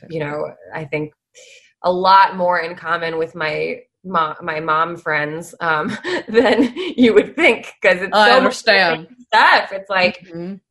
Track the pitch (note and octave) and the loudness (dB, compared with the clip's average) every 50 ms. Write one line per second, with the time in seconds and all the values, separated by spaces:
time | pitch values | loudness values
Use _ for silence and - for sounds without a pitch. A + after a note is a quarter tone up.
0 | - - D#3+ D#3+ D3 C#3+ D3 D3+ D3+ - - _ F#2+ F2+ - D#3+ D#3 - D#3 D3+ | -18 -12 -10 -8 -8 -8 -8 -8 -10 -10 -12 _ -20 -16 -14 -14 -10 -8 -6 -8
1 | D3+ D3+ _ _ _ _ _ - - - - - _ _ _ _ - F3 F#3 F3+ | -8 -8 _ _ _ _ _ -20 -20 -20 -20 -20 _ _ _ _ -4 -4 -2 0
2 | F#3 F#3+ F#3+ G3 G3 F#3 F#3+ F#3 F3 F3 F3 E3+ E3 E3+ F3 F3 E3 D#3+ E3+ E3+ | 2 4 6 6 6 4 0 -2 -2 0 0 0 -2 -6 -10 -10 -6 -4 -4 -4
3 | E3 E3 E3 D#3+ E3 D#3+ - E3+ D#3 D3+ D3+ D#3 D#3+ E3 E3 - - _ _ _ | -4 -4 -4 -4 -6 -6 -6 -6 -6 -4 -4 -4 -4 -6 -8 -10 -14 _ _ _
4 | - F#3 F#3 E3 D#3 D#3 - - E3+ E3+ D#3 D#3 D#3+ D#3+ D#3 D#3 E3 E3+ F3 E3+ | -14 -6 -2 -2 -2 -2 -4 -8 -8 -8 -6 -6 -4 -2 0 0 0 -2 -6 -10
5 | - E3 D3+ D3 D3+ D3 D#3 E3 F3 - - - F3 E3 D#3 D3+ E3 G3 G#3 - | -6 -4 -2 -2 -2 -4 -8 -10 -12 -14 -12 -6 -4 -2 -2 -2 -2 -4 -8 -8
6 | - F4+ F4+ - - - G#3+ A3+ C4 G#3 A#3 A3 C4 A#3 - D#4+ F#4 E4+ - - | -8 -6 -6 -6 -6 0 0 2 4 4 4 2 2 0 -2 -6 -8 -6 0 2
7 | B3 A3+ G3+ G3+ - - - C#4 E4+ C#4+ A3 - - - - _ - G3 F3+ F3 | 4 6 6 4 2 2 -2 2 2 2 2 2 -4 -16 -12 _ 0 0 0 0
8 | G3 F#3+ - G#3 G#3+ A3+ B3+ C4 B3+ B3+ - - - A3+ G3+ G3 F#3 E3+ D#3+ D#3 | -2 -2 2 4 6 6 6 4 4 2 -2 -2 0 2 2 4 4 2 0 -4
9 | E3 - - _ - - - A3+ C4+ F4 E4+ A3+ G3+ - G3 F#3+ G3 - G3 F#3 | -8 -16 -20 _ -10 0 2 4 4 6 4 2 0 -2 -10 -12 -8 -4 -2 0
10 | F3+ F3+ - - F3+ F#3 E3 E3+ E3+ F#3 G3 F#3+ _ _ | 0 0 -2 -4 -18 -16 -14 -12 -12 -12 -12 -14 _ _